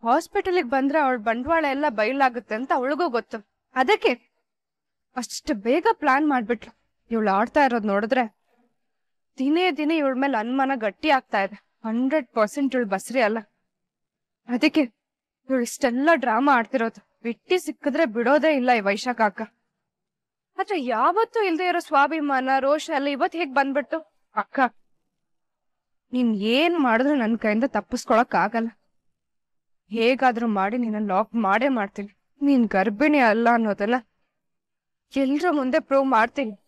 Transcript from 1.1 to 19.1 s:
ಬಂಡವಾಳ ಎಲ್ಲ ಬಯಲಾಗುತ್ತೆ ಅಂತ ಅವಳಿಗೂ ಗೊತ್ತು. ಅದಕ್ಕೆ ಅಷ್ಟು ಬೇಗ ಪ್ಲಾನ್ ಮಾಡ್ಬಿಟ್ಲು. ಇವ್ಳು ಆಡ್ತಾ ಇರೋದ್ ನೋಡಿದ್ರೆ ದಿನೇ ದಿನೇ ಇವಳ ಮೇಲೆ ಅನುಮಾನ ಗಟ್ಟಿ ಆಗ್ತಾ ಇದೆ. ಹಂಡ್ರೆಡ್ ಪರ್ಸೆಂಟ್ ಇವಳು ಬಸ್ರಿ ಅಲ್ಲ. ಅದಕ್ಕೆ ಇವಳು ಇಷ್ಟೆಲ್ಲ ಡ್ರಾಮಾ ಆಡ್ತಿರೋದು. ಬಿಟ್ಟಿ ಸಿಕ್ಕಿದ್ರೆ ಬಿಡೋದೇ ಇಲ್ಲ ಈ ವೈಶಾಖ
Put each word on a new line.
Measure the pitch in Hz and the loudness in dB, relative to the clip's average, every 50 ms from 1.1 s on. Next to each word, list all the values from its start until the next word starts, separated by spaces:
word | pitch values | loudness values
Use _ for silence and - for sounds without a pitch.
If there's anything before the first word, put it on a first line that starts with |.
| 254 247 | 0 -2
ಬಂಡವಾಳ | 208 233 226 233 254 285 330 330 311 285 | -2 -4 -4 -4 -2 0 0 0 0 0
ಎಲ್ಲ | 262 269 294 302 | -2 0 -2 -2
ಬಯಲಾಗುತ್ತೆ | 233 208 214 214 262 277 277 262 240 240 226 _ 214 | 0 0 -2 -2 0 2 0 0 0 -2 -10 _ -8
ಅಂತ | 220 254 269 359 | -8 -2 -2 -2
ಅವಳಿಗೂ | 294 247 262 294 269 349 339 | -2 0 -2 -2 -2 -2 -2
ಗೊತ್ತು. | 233 240 220 _ - 226 202 _ _ _ _ _ _ | -2 -4 -6 _ -14 -14 -14 _ _ _ _ _ _
ಅದಕ್ಕೆ | 254 262 254 - - - - 254 247 _ _ _ _ _ _ _ _ _ _ _ _ _ _ _ _ _ _ _ | -2 2 2 2 2 2 0 -2 -2 _ _ _ _ _ _ _ _ _ _ _ _ _ _ _ _ _ _ _
ಅಷ್ಟು | 247 240 - - - _ - 302 | -12 -12 -10 -12 -14 _ -6 -6
ಬೇಗ | 208 190 226 254 339 320 440 440 | -4 0 0 0 2 2 0 -2
ಪ್ಲಾನ್ | _ - 294 262 277 311 302 | _ 0 2 2 2 2 0
ಮಾಡ್ಬಿಟ್ಲು. | 285 254 226 202 247 226 - - - _ _ _ _ _ _ _ | 0 -2 0 -2 -4 -6 -6 -18 -20 _ _ _ _ _ _ _
ಇವ್ಳು | 233 226 220 208 | -4 -2 0 0
ಆಡ್ತಾ | 190 196 220 247 _ 311 285 | 2 0 0 0 _ 2 2
ಇರೋದ್ | 269 240 233 202 | 2 2 0 -2
ನೋಡಿದ್ರೆ | 214 196 196 214 220 269 254 247 220 _ _ _ _ _ _ _ _ _ _ _ _ _ _ _ _ _ _ _ _ _ - | 0 0 0 0 0 0 0 0 -2 _ _ _ _ _ _ _ _ _ _ _ _ _ _ _ _ _ _ _ _ _ -4
ದಿನೇ | 262 269 302 339 370 370 | -2 0 2 2 2 0
ದಿನೇ | 330 262 302 294 330 320 | 0 0 -2 0 0 0
ಇವಳ | 294 269 262 247 | 0 0 0 0
ಮೇಲೆ | 269 277 269 220 | -2 -2 -2 -2
ಅನುಮಾನ | 214 233 254 269 269 262 269 | -4 -2 -2 -2 0 0 -2
ಗಟ್ಟಿ | 254 220 208 190 _ - 311 | -2 -4 -6 -6 _ 0 2
ಆಗ್ತಾ | 285 262 - _ - 214 196 | 2 2 0 _ -2 -2 -2
ಇದೆ. | 190 208 | -2 -6
ಹಂಡ್ರೆಡ್ | - _ _ _ _ _ 220 220 233 254 269 277 311 269 _ | -12 _ _ _ _ _ -6 -4 -2 -2 0 0 -2 -4 _
ಪರ್ಸೆಂಟ್ | _ 233 214 208 - 285 285 269 240 | _ 0 0 0 0 -2 -4 -2 0
ಇವಳು | 262 240 202 | -2 -2 -2
ಬಸ್ರಿ | 196 190 - - 226 269 | -4 -6 -6 -4 -2 0
ಅಲ್ಲ. | 240 208 214 226 214 _ _ _ _ _ _ _ _ _ _ _ _ _ _ _ _ _ _ _ _ - | 0 0 0 -2 -8 _ _ _ _ _ _ _ _ _ _ _ _ _ _ _ _ _ _ _ _ -6
ಅದಕ್ಕೆ | 240 247 - 311 - 320 285 233 _ _ _ _ _ _ _ _ _ _ _ 262 | -4 2 2 2 4 2 0 0 _ _ _ _ _ _ _ _ _ _ _ _
ಇವಳು | 262 262 | -2 -2
ಇಷ್ಟೆಲ್ಲ | 240 240 - - 269 254 233 247 277 320 339 | -2 -2 -6 -2 -2 0 0 2 2 2 2
ಡ್ರಾಮಾ | 302 233 247 220 226 269 294 277 247 | 2 2 0 0 2 4 4 4 4
ಆಡ್ತಿರೋದು. | 226 - - 214 226 226 - - _ _ _ _ _ | 2 0 -2 -2 -2 -2 -6 -10 _ _ _ _ _
ಬಿಟ್ಟಿ | 233 233 _ _ _ 359 370 | -8 -8 _ _ _ -2 -2
ಸಿಕ್ಕಿದ್ರೆ | - - - _ - 285 247 311 330 | 0 -4 -12 _ -6 -4 0 0 0
ಬಿಡೋದೇ | 269 208 226 240 233 277 302 254 320 311 | 0 0 -2 0 2 2 4 4 2 2
ಇಲ್ಲ | 277 247 254 247 226 | 2 2 2 2 2
ಈ | |
ವೈಶಾಖ | 196 196 202 196 - 254 | 2 0 -2 -2 -2 -6